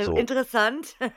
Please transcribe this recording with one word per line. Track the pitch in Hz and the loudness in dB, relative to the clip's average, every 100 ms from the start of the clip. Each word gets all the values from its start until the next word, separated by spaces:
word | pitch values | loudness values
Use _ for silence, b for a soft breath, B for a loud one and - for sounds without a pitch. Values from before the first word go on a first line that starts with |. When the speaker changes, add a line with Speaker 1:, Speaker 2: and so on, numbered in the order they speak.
Speaker 1:
So. | 202 160 | 0 2
Speaker 2:
interessant. | 240 262 254 233 214 285 - - | 2 0 0 2 2 0 -8 -8
<laughs> | 247 | -8